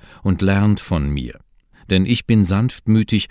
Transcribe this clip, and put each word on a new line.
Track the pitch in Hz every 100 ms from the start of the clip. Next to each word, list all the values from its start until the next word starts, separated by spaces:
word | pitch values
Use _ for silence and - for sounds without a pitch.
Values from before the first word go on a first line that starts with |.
| - -
und | 98 90
lernt | 98 98 104 101
von | - 85 71
mir, | 71 62 - _ _ _ _ -
denn | 95 92
ich | 117
bin | - 113
sanftmütig | 95 98 123 - - 110 107 107 -